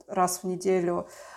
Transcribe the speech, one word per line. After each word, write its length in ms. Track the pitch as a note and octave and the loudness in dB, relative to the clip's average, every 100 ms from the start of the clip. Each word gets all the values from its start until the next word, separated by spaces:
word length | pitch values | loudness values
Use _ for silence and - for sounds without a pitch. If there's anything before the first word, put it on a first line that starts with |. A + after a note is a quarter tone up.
| - | -6
раз 320 | F#3+ F3+ F#3 | 2 2 0
в 40 | F#3 | -4
неделю, 600 | F3+ F#3+ F#3 F3 F3 - - - | -2 2 2 2 -2 -4 -14 -20